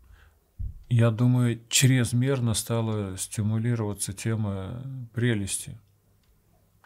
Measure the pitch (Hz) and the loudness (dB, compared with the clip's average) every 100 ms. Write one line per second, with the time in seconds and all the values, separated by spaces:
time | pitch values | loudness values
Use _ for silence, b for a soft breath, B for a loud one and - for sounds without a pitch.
0 | b b b b _ - - - - 117 | b b b b _ -8 -8 -8 0 4
1 | 117 107 123 127 120 117 - - 131 131 | 4 4 4 4 2 0 -2 4 4 4
2 | 117 123 131 135 120 104 - 117 110 107 | 2 2 2 2 0 0 -2 -2 0 -2
3 | 98 92 - - 104 110 117 120 104 101 | -4 -6 -6 -2 0 0 0 0 -2 -4
4 | - 95 113 110 107 98 95 123 135 131 | -6 -6 -4 -2 -2 -4 -6 -10 -10 -12
5 | 117 - 120 107 98 - - 110 _ _ | -10 -2 0 0 -2 -6 -10 -16 _ _
6 | _ _ _ _ _ _ _ _ | _ _ _ _ _ _ _ _